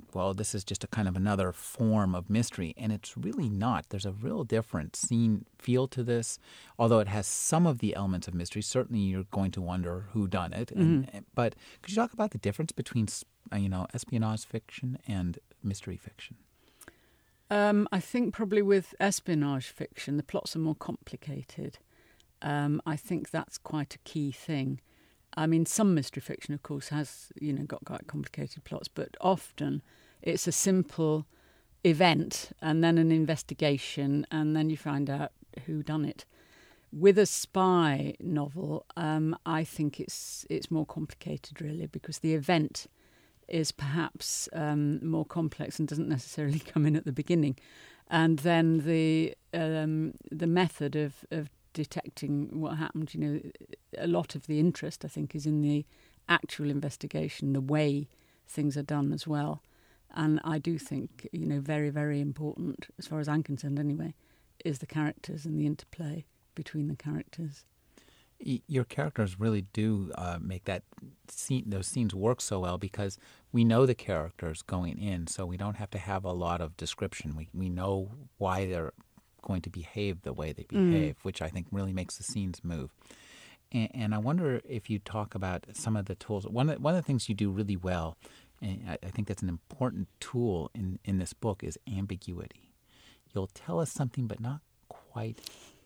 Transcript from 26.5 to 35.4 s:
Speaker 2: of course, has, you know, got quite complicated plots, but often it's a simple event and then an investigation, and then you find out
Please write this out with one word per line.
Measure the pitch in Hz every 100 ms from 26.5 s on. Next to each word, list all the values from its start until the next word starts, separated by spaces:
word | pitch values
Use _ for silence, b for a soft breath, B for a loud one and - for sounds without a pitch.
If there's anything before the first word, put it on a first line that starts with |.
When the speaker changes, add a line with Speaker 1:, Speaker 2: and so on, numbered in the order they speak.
Speaker 2:
of | 147
course, | - 143 -
has, | 147 139 - - -
you | 147
know, | 139
got | 147 - -
quite | - -
complicated | 151 135 - 147 - -
plots, | - -
but | 160 - -
often | 180 185 - - 147 143 b b b b
it's | 165 - 170
a |
simple | - 196 185 - - 156 156 - b b b b _ 175
event | 151 180 156 - - - -
and | 156 160
then | 165 165
an | 165
investigation, | 160 151 151 - 139 151 139 - 147 139 147 -
and | 160 151 156
then | 156
you | 151
find | 151 143 143
out | 139 147 -